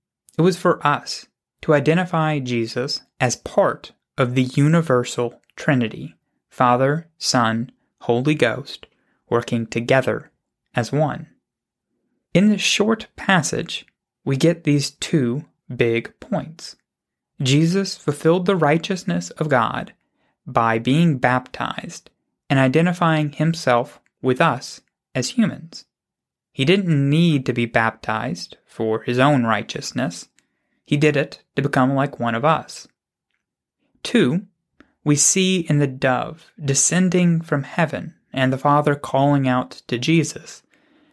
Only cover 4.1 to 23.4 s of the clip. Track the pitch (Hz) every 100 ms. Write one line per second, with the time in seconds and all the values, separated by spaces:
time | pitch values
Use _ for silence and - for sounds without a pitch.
4.1 | - 123 127 127 143 147 165 160 123 120
5.1 | - 120 - _ - - 131 110 - 147
6.1 | _ _ _ _ - 123 123 135 160 -
7.1 | - - 127 113 113 - _ _ _ -
8.1 | 120 147 147 117 123 - - - _ _
9.1 | _ - 117 - 117 110 117 120 131 117
10.1 | 113 - _ _ _ _ 123 117 147 147
11.1 | - - _ _ _ _ _ _ _ _
12.1 | _ _ 170 214 202 - - 214 220 -
13.1 | - - 180 - - - - - _ _
14.1 | _ 139 135 160 165 147 147 - - -
15.1 | 160 120 143 - _ - 123 117 117 -
16.1 | - - 170 - - - - _ _ _
17.1 | _ _ - 131 147 165 196 190 - -
18.1 | 143 160 180 180 185 147 165 - 180 -
19.1 | 170 - - 156 127 110 120 - _ _
20.1 | _ _ _ - 123 113 113 120 151 170
21.1 | 127 123 127 - - - - 170 - _
22.1 | _ _ _ - 135 131 160 180 175 165
23.1 | 156 147 -